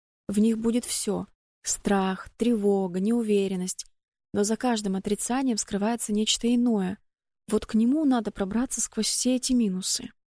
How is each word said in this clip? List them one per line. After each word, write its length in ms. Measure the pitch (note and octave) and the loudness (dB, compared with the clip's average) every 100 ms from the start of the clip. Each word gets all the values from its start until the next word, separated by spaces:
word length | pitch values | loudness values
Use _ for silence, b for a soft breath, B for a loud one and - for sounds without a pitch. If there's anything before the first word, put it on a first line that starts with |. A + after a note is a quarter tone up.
| _ _ - | _ _ -4
В 100 | G3+ | 2
них 180 | A3 A3 | 2 2
будет 260 | A#3 A#3 | 0 0
всё: 420 | - - - F3+ F#3+ _ _ _ | -2 -4 -2 -4 -6 _ _ _
страх, 680 | - - - G3 F#3+ F#3 - - | -8 -4 0 2 2 -2 -8 -2
тревога, 640 | A#3 A#3 G3+ G3 F#3+ F3+ | 0 2 4 2 0 -2
неуверенность. 840 | G3 A#3+ A3 G3+ G3 F#3 F#3 - - _ _ _ _ | 0 0 2 2 2 -2 -4 -8 -14 _ _ _ _
Но 100 | G3+ | -2
за 120 | G#3 A3 | 0 0
каждым 400 | B3+ A3+ G#3 F#3+ | 0 0 -2 -4
отрицанием 600 | G3 G3+ - B3+ C4+ G#3+ | -2 -2 -2 -2 0 -2
скрывается 560 | - G3+ G#3 A#3 - | -2 -2 0 -2 -2
нечто 400 | G#3 G#3+ - A#3 | 0 0 0 2
иное. 460 | A#3+ A#3+ A3 F#3 G3+ _ _ _ _ - | 2 4 2 0 -4 _ _ _ _ -4
Вот 160 | G#3+ | -4
к 100 | - | 0
нему 300 | G#3+ A#3 D4 | 2 2 4
надо 260 | D4+ B3 G#3+ | 2 2 0
пробраться 500 | - F#3+ A3 C4 - | -4 -4 -2 -2 -4
сквозь 260 | - - G#3+ | -6 -4 -2
все 300 | - B3 B3+ | 0 0 0
эти 160 | B3 | 2
минусы». 580 | B3 G#3+ F#3 F#3+ - - - _ | 2 2 0 -4 -6 -6 -16 _